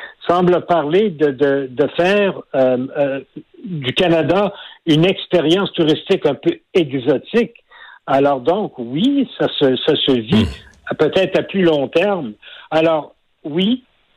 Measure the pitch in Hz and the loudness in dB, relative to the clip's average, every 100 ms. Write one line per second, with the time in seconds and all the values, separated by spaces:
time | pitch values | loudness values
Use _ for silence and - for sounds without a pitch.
0 | - - - 175 175 175 - 170 143 175 | -18 -12 0 2 4 2 2 0 2 2
1 | 214 151 147 127 143 139 135 123 139 - | 0 2 0 2 0 0 -2 -2 -2 0
2 | 180 208 202 135 - 135 131 127 131 - | 2 2 0 -2 -6 0 2 2 -2 -2
3 | 143 135 - - - - 208 170 127 131 | -2 -4 -10 -18 -20 -18 -10 -8 -6 -2
4 | 180 165 147 185 202 202 - - - 151 | 2 2 2 0 0 -4 -20 -10 0 2
5 | 175 185 - 180 151 185 190 - 156 151 | 2 0 -2 0 2 0 0 -2 0 0
6 | - 190 156 143 170 - _ 190 151 135 | 0 0 0 -2 -2 -4 _ -2 0 -2
7 | 120 131 - 226 226 - _ - - - | 0 -2 0 -2 -2 -6 _ -20 -20 -16
8 | - 135 143 135 123 185 190 - 117 139 | -2 2 2 0 0 0 -2 -8 -6 0
9 | 247 277 240 - 156 - 139 127 - 143 | 0 2 -2 -2 -4 0 0 0 0 0
10 | - 127 110 190 - - - _ - - | 2 0 2 0 0 -4 -18 _ -10 -2
11 | 151 185 190 - - 196 175 151 131 165 | 0 0 0 -2 -2 0 2 2 0 0
12 | 202 190 127 107 - - - 156 160 160 | 0 -2 -6 -12 -20 -20 -6 0 0 0
13 | 139 _ _ _ 160 156 196 254 _ _ | -4 _ _ _ -8 -2 0 -2 _ _
14 | _ | _